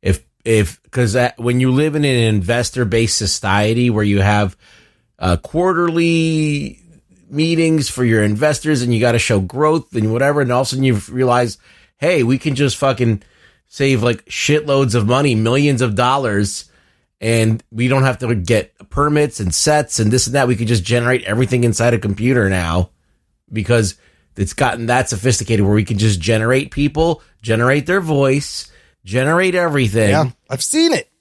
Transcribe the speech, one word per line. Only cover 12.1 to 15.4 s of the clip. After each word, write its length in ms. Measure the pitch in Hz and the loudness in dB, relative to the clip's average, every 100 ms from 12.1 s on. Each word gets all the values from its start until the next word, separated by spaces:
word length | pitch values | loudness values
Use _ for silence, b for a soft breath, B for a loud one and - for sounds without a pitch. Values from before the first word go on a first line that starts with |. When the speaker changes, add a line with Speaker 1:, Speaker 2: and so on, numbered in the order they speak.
| 175 | 0
Speaker 1:
we 140 | 117 131 | 2 0
can 180 | 156 131 | -2 -2
just 220 | 143 - | -2 0
fucking 440 | 139 123 120 104 b b b b b | -2 0 0 0 b b b b b
save, 340 | - 139 131 | -4 0 2
like, 200 | 120 110 _ | 0 -2 _
shitloads 720 | - - 151 151 139 135 117 | -8 0 0 0 0 2 0
of 120 | 104 | 0
money, 280 | 127 147 | 2 2
millions 460 | 110 | 2